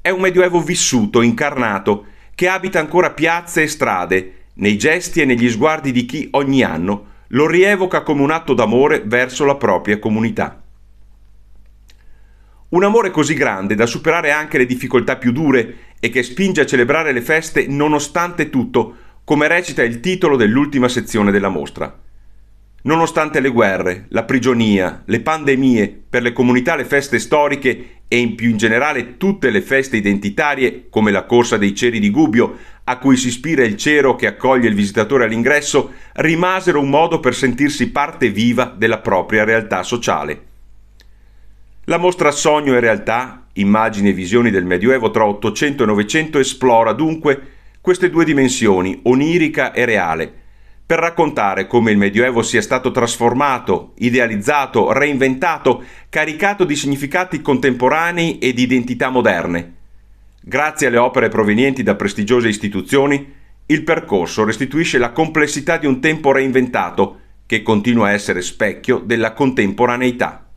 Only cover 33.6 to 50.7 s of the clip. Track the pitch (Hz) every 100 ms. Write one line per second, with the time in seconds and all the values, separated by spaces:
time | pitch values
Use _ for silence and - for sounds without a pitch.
33.6 | 117 104 151 151 135 120 110 - 127 131
34.6 | 117 101 101 110 104 135 113 113 123 147
35.6 | 147 143 - - - - 156 165 180 185
36.6 | 185 147 139 143 - 160 127 120 135 120
37.6 | 143 - 117 143 143 - 123 101 120 120
38.6 | 123 95 110 107 - 95 85 107 107 113
39.6 | 104 95 90 120 113 82 73 73 - -
40.6 | - - - - - - - - - -
41.6 | - - - 170 180 180 151 143 160 151
42.6 | 143 123 117 107 98 117 127 - - -
43.6 | 101 107 113 104 101 92 90 117 117 95
44.6 | 90 90 110 131 110 113 107 101 110 104
45.6 | 151 135 110 104 104 160 156 147 131 -
46.6 | 127 117 113 110 160 160 147 135 - -
47.6 | - - 180 180 185 156 160 143 131 -
48.6 | 107 92 92 - 117 131 151 170 156 160
49.6 | 127 - 120 104 87 80 76 - - -
50.6 | -